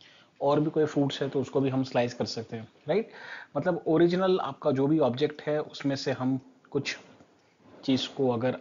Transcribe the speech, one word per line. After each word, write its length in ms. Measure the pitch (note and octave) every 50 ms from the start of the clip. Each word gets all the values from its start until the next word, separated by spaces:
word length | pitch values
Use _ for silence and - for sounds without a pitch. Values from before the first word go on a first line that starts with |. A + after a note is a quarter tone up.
| - - - - - _ _ -
और 180 | C#3 C#3+ D3 D3+
भी 100 | D#3 D#3+
कोई 160 | - D#3+ D3+
fruits 360 | D3 - C#3+ C#3 C#3 - -
है 80 | C#3+ C3
तो 120 | - C#3
उसको 200 | B2 - - C3+
भी 80 | C#3 C3+
हम 140 | C3 C3 C3
slice 300 | - - B2+ A#2+ A#2+ -
कर 120 | - A#2
सकते 320 | - - A#2 A2+ - A#2+
हैं, 100 | A2+ A2+ - _ - -
right? 220 | C#3+ E3+ G#3+ A3+ - - - - - - - - - -
मतलब 260 | D3 E3 F#3+ E3+ D3+ -
original 520 | E3+ D#3 D#3+ E3+ E3+ F3+ F#3 F#3+ F#3 F#3 F#3+
आपका 320 | - C#3 C3+ - - D3+
जो 160 | C3 C3 C#3
भी 120 | D3 D#3+ D#3
object 420 | D3+ D3+ B2+ C3 D3+ D3 - -
है 200 | - D3+ D3+ D3+
उसमें 340 | - - - - - C#3 C3+
से 160 | C3 - C#3+
हम 280 | B2+ B2 B2+ C3 C3+ C3 - - _ _ _ -
कुछ 260 | - C#3 - - - - - - - - - _ _ _ _ _ _ _ _ - - - -
चीज़ 340 | - C3 B2+ - - -
को 120 | - C3+ B2+
अगर 280 | A#2+ A2+ B2 B2+ B2 -